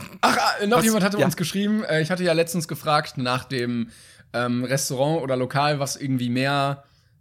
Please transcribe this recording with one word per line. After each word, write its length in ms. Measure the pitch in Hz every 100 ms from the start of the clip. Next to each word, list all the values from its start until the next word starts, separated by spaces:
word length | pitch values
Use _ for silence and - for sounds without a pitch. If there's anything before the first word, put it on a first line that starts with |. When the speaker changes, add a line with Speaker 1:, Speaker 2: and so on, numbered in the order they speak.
| - -
Speaker 1:
Ach, 140 | 247 -
ah, 300 | 214 - 208
noch 140 | 220
Speaker 2:
was 60 | 226
Speaker 1:
jemand 180 | 220
hatte 160 | 196 208
Speaker 2:
ja. 60 | -
Speaker 1:
uns 120 | -
geschrieben, 460 | 165 196 208 214
äh, 180 | 202 156
ich 80 | 160
hatte 140 | 185
ja 100 | 180
letztens 340 | 160 165 180 156
gefragt 520 | 151 156 151 151 -
nach 240 | 123 127
dem, 480 | - 131 123 120 117 - - - _
ähm, 300 | 117 123 120
Restaurant 580 | 123 139 - 127 143 160
oder 140 | 135 127
Lokal, 440 | 127 143 147 143
was 160 | 135 -
irgendwie 340 | 139 131 123
mehr, 540 | 127 135 143 139 139 - _ _ _